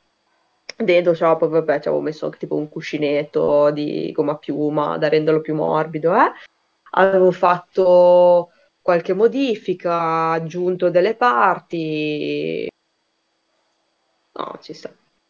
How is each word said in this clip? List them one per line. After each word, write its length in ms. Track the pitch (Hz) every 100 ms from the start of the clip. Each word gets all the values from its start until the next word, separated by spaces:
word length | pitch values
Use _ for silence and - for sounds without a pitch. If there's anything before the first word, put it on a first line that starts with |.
| _ _ _ _ _ _ - -
Dentro 340 | 214 175 180
c'avevo, 240 | 165 170 160
poi, 120 | 160
vabbè, 300 | 160 156 143
c'avevo 200 | 160 147
messo 240 | 143 156 151
anche 120 | 151
tipo 160 | 151 151
un 140 | 151
cuscinetto 1000 | 165 - 151 147 147 156 151 160 147 147
di 400 | 151 147 78 -
gomma 200 | - -
a 40 | 151
piuma 600 | - 143 151 151 147 165
da 120 | 151
renderlo 320 | 156 156 156
più 120 | 160 156
morbido, 600 | 165 156 156 160 160 208
eh. 160 | 330 - - _ _ _ -
Avevo 400 | - 190 190 185
fatto 1200 | 180 180 180 - - 185 180 175 180 180 175 170 _ _ _
qualche 320 | - 175 170
modifica, 1160 | 185 226 247 269 208 - 180 175 170 165 165 160
aggiunto 580 | 165 165 175 180 180 180
delle 260 | 175 190 220
parti. 1500 | 247 240 202 165 - 170 160 151 151 151 147 147 151 - - - _ _ _ _ _ _ _ _ _ _ _ _ _ _ _
No, 240 | - - -
ci 120 | -
sta. 180 | 156 - _ _ _